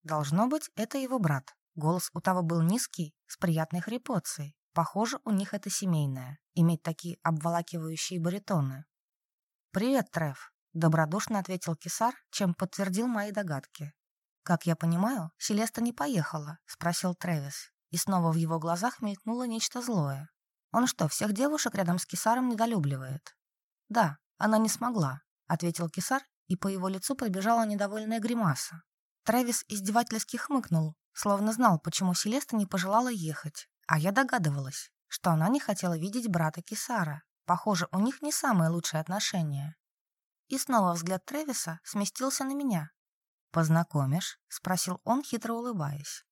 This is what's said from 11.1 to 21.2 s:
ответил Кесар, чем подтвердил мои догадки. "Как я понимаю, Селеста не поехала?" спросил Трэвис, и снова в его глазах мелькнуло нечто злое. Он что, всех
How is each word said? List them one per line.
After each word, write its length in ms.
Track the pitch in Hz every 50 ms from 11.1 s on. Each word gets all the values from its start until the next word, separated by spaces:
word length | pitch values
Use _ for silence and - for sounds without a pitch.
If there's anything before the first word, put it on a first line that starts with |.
| 165 208 - - 220 202
ответил 360 | 180 - 185 175 - 170 156
Кесар, 400 | - - 175 - - 226 240 262 - _ _
чем 220 | - - 208 180 175
подтвердил 540 | - 190 180 - - 196 190 180 202 233
мои 240 | 247 233 208 202 208
догадки. 600 | 202 214 202 170 147 135 - _ _ - 147 151 _ _ _ _ _ _ _ _ _ _ _
"Как 220 | - 175 160 -
я 100 | 170 165
понимаю, 560 | - - 165 170 175 196 233 277 220 160 160 _
Селеста 440 | _ - - 208 208 226 226 - -
не 120 | 233 240 240
поехала?" 680 | - 285 294 247 175 147 - - 156 147 147 165 _ _
спросил 500 | - - _ - 175 175 - - 180 175
Трэвис, 560 | _ - 180 165 151 139 139 - - - - _ _ _ _
и 60 | -
снова 340 | 170 - - 190 180 170 165
в 40 | 160
его 240 | 165 165 160 165 160
глазах 420 | 156 165 170 175 202 247 - -
мелькнуло 460 | 240 208 202 185 _ 214 233 247 254
нечто 340 | 240 226 226 - - - 247
злое. 480 | 240 247 226 185 147 139 135 139 151 - _ _ _ _ _ _ _ _
Он 160 | - - 151
что, 200 | - - - -
всех 260 | 147 - -